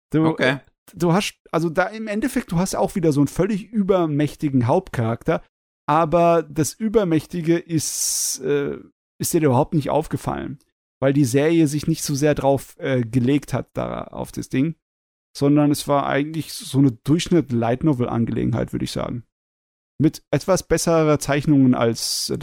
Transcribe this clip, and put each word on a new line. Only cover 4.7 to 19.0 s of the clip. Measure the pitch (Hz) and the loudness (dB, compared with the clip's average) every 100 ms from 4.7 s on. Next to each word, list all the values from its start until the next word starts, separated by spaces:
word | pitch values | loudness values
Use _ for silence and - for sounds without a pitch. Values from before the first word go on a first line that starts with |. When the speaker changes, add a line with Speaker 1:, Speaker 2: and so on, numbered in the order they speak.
| 165 190 - 113 117 - 170 - _ _ _ - | 0 -2 -4 -4 -2 -2 -4 -6 _ _ _ -2
Speaker 1:
aber | 151 165 170 170 170 | 0 2 4 4 4
das | 156 147 147 | 0 -2 -4
Übermächtige | - 220 220 190 160 - 175 160 170 | -2 0 2 2 0 -2 -4 0 0
ist, | - 160 - - - - - - | 0 -4 -2 -4 -4 -4 -4 -4
äh, | 135 143 143 135 - _ _ - | -2 -2 -2 -6 -12 _ _ -8
ist | - | -2
dir | 170 | 2
überhaupt | 151 123 151 | 4 4 2
nicht | 160 139 | 0 0
aufgefallen, | 139 151 143 - 139 139 147 _ _ _ - | -2 -2 -6 -6 -8 -8 -12 _ _ _ -4
weil | 135 | 0
die | 143 | 2
Serie | 135 135 147 170 156 | 2 2 2 4 2
sich | 147 151 | 0 -4
nicht | 160 | -4
so | - | -4
sehr | 139 151 | 0 0
drauf, | 143 135 139 - - | 2 2 0 -2 -10
äh, | 147 131 | -4 -2
gelegt | 117 123 120 143 - | 0 0 2 0 0
hat, | 123 - | -6 -6
da | - - - | -8 -6 -8
auf | - - 120 | -10 -12 -10
das | - 117 | -10 -6
Ding, | 131 151 160 _ _ _ _ _ - | -2 -2 -4 _ _ _ _ _ -2
sondern | 143 147 147 | 2 4 4
es | 147 - | 0 0
war | 143 135 | -2 0
eigentlich | 135 147 160 139 | -2 -4 -6 -8
so | - 220 131 | -10 -4 2
eine | 139 | 2
Durchschnitt-Light-Novel-Angelegenheit, | 110 - 156 - 175 135 120 113 127 165 127 123 117 117 113 123 117 - | 2 0 0 2 0 0 -2 0 0 0 0 -2 -2 -2 -2 -2 -2 -4
würde | - | -6
ich | - | -6
sagen. | - | -6